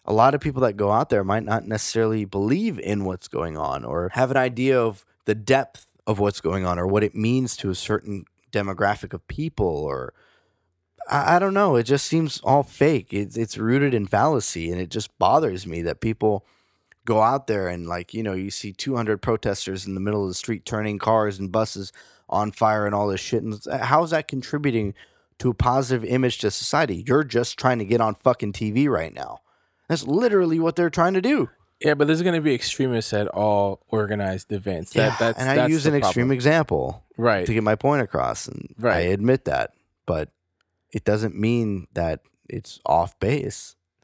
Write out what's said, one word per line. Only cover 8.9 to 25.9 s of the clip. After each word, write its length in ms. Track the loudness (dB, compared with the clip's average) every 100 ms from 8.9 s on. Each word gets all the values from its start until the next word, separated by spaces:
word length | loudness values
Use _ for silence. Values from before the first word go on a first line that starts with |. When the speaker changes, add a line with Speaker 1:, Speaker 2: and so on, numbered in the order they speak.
| -2 -6
Speaker 1:
of 140 | -12 -10
people 380 | -8 -6 -2 -2
or, 480 | 0 -4 -6 -8 -14 _ _ _ _ _ _ _ -20 -4
I, 260 | 0 4 4
I 20 |
don't 140 | 4
know. 220 | 2 4 4
It 60 |
just 240 | 4 0 2
seems 340 | 0 0 -2
all 200 | 2 2
fake. 500 | 2 2 4 4 -2
It's, 240 | -6 -4 -4
it's 220 | -6 -2
rooted 340 | 0 2 2
in 140 | 0 0
fallacy, 640 | 2 2 2 -2 -4 -4
and 100 | -4
it 80 | -4
just 280 | -6 -8 0
bothers 480 | 4 4 2 -2 -6
me 160 | -4
that 180 | -4 -2
people 460 | -4 0 0 0 -4 _ _ _ _ _
go 160 | -2 2
out 240 | 4 2 0
there 220 | -2 -2
and, 180 | -4 -6
like, 260 | -8 -8
you 80 | -8
know, 100 | -6
you 180 | -4 -6
see 220 | -8 -10
two 240 | -8 -4 -2
hundred 220 | 0 -2
protesters 640 | 0 -2 -2 -4 -6 -8 -6
in 80 |
the 60 | -4
middle 220 | -2 -2
of 60 | -2
the 60 |
street 300 | -4 -6 -6
turning 340 | -6 -4 -4 -2
cars 400 | 2 2 2 -2
and 140 | -4
buses 400 | -2 -2 -4 -12 -16 -20 _ -4
on 220 | -2 -2
fire 340 | 0 2 2 0
and 80 | 0
all 100 | 0
this 120 | -2
shit. 220 | -2 -4
And 100 | -4
it's, 140 | -8 -6
how 320 | -4 2 2
is 80 | 2
that 160 | -2 -4
contributing 640 | -8 -6 -4 -2 0 -2 -6 -16 _ _ -4
to 120 | -2
a 40 |
positive 500 | 0 2 2 2